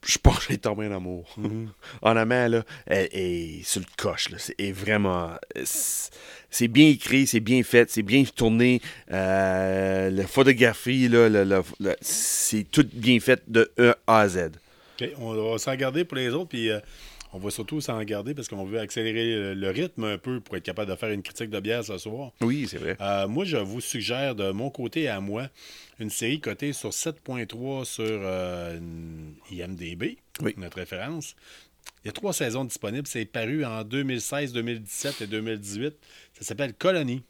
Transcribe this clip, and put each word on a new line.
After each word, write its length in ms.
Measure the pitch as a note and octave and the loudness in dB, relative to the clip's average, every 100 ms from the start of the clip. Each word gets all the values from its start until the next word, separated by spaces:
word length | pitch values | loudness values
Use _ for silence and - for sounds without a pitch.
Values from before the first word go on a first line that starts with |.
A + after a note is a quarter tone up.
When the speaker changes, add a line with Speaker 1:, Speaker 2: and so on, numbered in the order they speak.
| - | 0
Speaker 1:
Je 100 | - | 6
pense 220 | - - - | 8 6 -2
que 60 | |
j'ai 60 | G2+ | -2
tombé 280 | A2+ G#2 G#2+ | -2 -2 -4
en 60 | |
amour. 360 | G2 F2+ F2+ E2+ - | -4 -6 -8 -10 -8
Speaker 2:
Mhm. 340 | G#2 A2 A2+ G2 - | -6 -6 -8 -14 -18
Speaker 1:
<laughs> 160 | - | 0
En 140 | G#2+ A2+ | 4 4
amont, 320 | A2+ B2 A#2+ | 4 2 4
là, 160 | A#2 A2 - - | 2 -2 -14 -2
elle 220 | F#2+ F#2+ | 0 0
est 500 | - F2+ F2 E2 D#2+ | -2 -2 -2 -6 -10
sur 160 | F2+ - | -4 -4
le 60 | F2+ - | -4 -6
coche, 320 | G#2 E2 - | -4 -2 -6
là. 80 | - | -6
C'est, 160 | - - | -12 -6
est 140 | G2+ | -6
vraiment, 580 | F#2+ G2+ G#2+ G2+ F2+ E2+ - - - | -4 0 2 2 0 -4 -10 -12 -8
euh, 60 | |
c'est, 460 | C2 - - - - - - - - | -6 -4 -4 -4 -8 -12 -20 -20 -8
c'est 200 | - A#2+ | -2 2
bien 200 | A#2 D#3 | 8 8
écrit, 380 | C#3 - C3 C3+ | 8 4 2 4
c'est 140 | A#2 | 2
bien 220 | G#2 B2+ | 4 2
fait, 260 | A#2 A#2+ A#2 | 6 8 6
c'est 120 | - | 4
bien 200 | G2+ B2+ | 4 4
tourné. 560 | C3 - A2+ A2+ B2 B2 - - - | 4 4 4 6 6 4 0 -18 -6
Euh, 1000 | F#2 F#2+ F#2+ F#2+ F#2 F#2+ F#2+ F#2+ F#2+ F#2+ | -2 2 2 2 2 2 2 2 2 0
la 180 | F#2+ G2 | 0 0
photographie, 840 | - C3+ B2 A#2+ G#2+ B2 C3 B2 | 6 6 8 6 4 -2 2 6
là, 200 | A#2 A2+ | 8 8
le, 160 | G#2 | 6
le, 180 | G2 F#2+ F2 - | 4 2 0 -4
le, 160 | G2 - | -4 -2
c'est 640 | - - - - - G#2+ G#2 | -2 -2 0 0 0 -2 0
tout 160 | - C#3+ | 2 2
bien 280 | A#2+ A2+ B2 | 2 4 4
fait 220 | A#2 B2+ - | 6 2 4
de 220 | A2+ A2+ - | 4 4 6
E 160 | A#2+ - - | 6 6 6
à 220 | A2+ G#2 | 6 6
Z. 240 | F2+ E2 D#2+ _ _ _ - | 2 -4 -6 _ _ _ -8
Speaker 2:
Ok, 100 | B2 - | -8 -8
on 340 | A#2 A2 A2 | -6 -2 -2
va 60 | A2+ | -2
s'en 160 | C3+ | -2
garder 300 | C3 C3+ C#3 | -2 -2 0
pour 120 | F3 C3+ | -2 -2
les 140 | B2+ | -2
autres, 180 | C#3 F3+ | -2 -4
puis, 200 | B2 A2+ | -4 -2
euh, 100 | G#2+ - - - - - | -2 -6 -20 -20 -20 -16
on 40 | F#2+ | -8
va 120 | G2+ | -8
surtout 320 | - G#2 D#3 | -6 -6 -6
s'en 200 | C#3 A2+ | -4 -6
garder 280 | G#2+ G#2 A2 | -4 -6 -6
parce 140 | D3 A#2 | -10 -10
qu'on 160 | G2+ | -10
veut 160 | F#2+ A2 | -6 -6
accélérer 540 | G#2 - A2 A2 A#2 | -6 -4 -2 -2 -2
le, 200 | A2 G2 | -2 -4
le 160 | G2 G2 | -4 -4
rythme 340 | F#2+ F3 - | -2 -4 -4
un 120 | A2 G2+ | -6 -4
peu 240 | - B2+ | -6 -8
pour 160 | - F#2+ | -8 -10
être 60 | |
capable 260 | E2+ F2+ G2+ | -8 -6 -6
de 60 | F#2 | -4
faire 140 | A2+ | -4
une 120 | G#2 | -6
critique 280 | - - A#2 | -8 -10 -8
de 100 | G#2 | -6
bière 240 | G2+ A#2+ | -4 -4
ce 140 | G#2+ F#2+ | -4 -10
soir. 340 | G#2+ A2+ C3+ _ | -10 -10 -12 _
Speaker 1:
Oui, 260 | A#2 C#3 A#2+ | -2 0 -4
c'est 80 | - | -6
vrai. 180 | - F#2+ | -6 -4
Speaker 2:
Euh, 260 | G2 G2+ G2 | -2 0 0
moi, 160 | B2 | -2
je 140 | F#3+ C#3+ | -2 -2
vous 240 | G2 A2+ | -2 -6
suggère 520 | - B2+ G#2+ B2 C#3 | -8 -6 -4 -2 -4
de 160 | A2+ G2 | -2 -2
mon 200 | G2 C3+ | -2 -6
côté 380 | C3 A#2+ - D3 | -6 -6 -4 -2
à 120 | G2+ | -4
moi 280 | G2 G#2+ C3 _ - - - _ | -4 -6 -8 _ -20 -20 -20 _
une 100 | G#2+ | -8
série 320 | - A2+ D3+ | -4 -2 -2
cotée 320 | C#3+ G#2 C#3+ | -6 -6 -6
sur 220 | C#3 A2 | -6 -8
sept 260 | - E3 D3+ | -6 -6 -6
point 240 | - B2+ | -8 -8
trois 400 | A2 A2+ B2+ C3+ | -8 -8 -8 -6
sur, 200 | B2+ - A2 | -8 -4 -4
euh, 720 | G#2+ F#2+ F#2 F#2 F2 E2+ E2+ E2+ E2 E2 D#2+ D#2 D2+ - | -2 -4 -4 -4 -6 -8 -10 -10 -12 -12 -14 -16 -18 -16
I 100 | F2+ | -12
M 160 | F2 F#2 | -10 -10
D 180 | E2+ | -10
B, 100 | F2 C#3 B3 _ - | -8 -8 -8 _ -6
Speaker 1:
Oui. 140 | B2+ G#2 | -6 -6
Speaker 2:
notre 220 | F2 - | -12 -12
référence. 580 | F2 F#2 A#2 E3 C#3+ - - - _ _ - _ | -10 -10 -8 -10 -12 -18 -20 -20 _ _ -20 _
Il 40 | - | -14
y 40 | |
a 20 | |
trois 200 | - G3+ | -8 -6
saisons 320 | E3+ C3 A#2 | -4 -4 -4
disponibles. 420 | B2+ - G#2 A#2+ C#3+ | -6 -8 -8 -8 -8
C'est 200 | B2 G#2+ | -8 -6
paru 360 | B2 A2+ D3+ | -6 -4 -4
en 200 | C3+ A2 | -4 -6
deux 200 | G#2+ C3 | -6 -4
mille 180 | C#3 B2 | -2 -4
seize, 300 | G#2+ C#3 C#3+ | -4 -6 -4
deux 80 | A#2+ | -4
mille 180 | A#2 A#2 | -4 -6
dix-sept 400 | G#2+ - C#3+ C#3 | -8 -8 -8 -8
et 60 | G#2+ | -6
deux 160 | A2 | -4
mille 160 | A2 G#2+ | -4 -6
dix-huit. 380 | G2+ G2+ C#3+ D3+ _ - - _ | -6 -6 -6 -8 _ -20 -20 _
Ça 80 | - | -12
s'appelle 260 | A2 C#3 | -6 -6
Colony. 500 | A2 F3+ F#3 C3+ B2+ - | 0 0 2 0 -4 -8